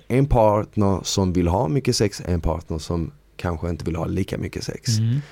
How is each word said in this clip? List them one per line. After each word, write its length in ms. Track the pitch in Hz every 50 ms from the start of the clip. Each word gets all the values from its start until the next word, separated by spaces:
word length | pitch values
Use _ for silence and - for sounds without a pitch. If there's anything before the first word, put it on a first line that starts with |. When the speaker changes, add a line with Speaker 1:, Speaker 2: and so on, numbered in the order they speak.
| - _
Speaker 1:
en 180 | 117 131 143
partner 720 | 147 - 120 110 107 104 107 101 - - 107 101 98 95 - -
som 300 | - - 101 95 92 85
vill 140 | 90 87 85
ha 200 | 87 98 135 156
mycket 280 | 151 135 - 135 120
sex, 260 | - 117 98 - - -
en 160 | 85 90 85
partner 360 | 82 82 78 82 - - 82 80
som 340 | - - 90 85 80 - - _ _ _ _
kanske 340 | - - 90 85 78 - 85
inte 160 | 85 73 -
vill 100 | 85 80
ha 100 | 87 80
lika 320 | 87 90 92 92 - - 104
mycket 260 | - - - - -
sex. 340 | - - - - - 110 107
Speaker 2:
Mm. 220 | 113 113 123 143 143 -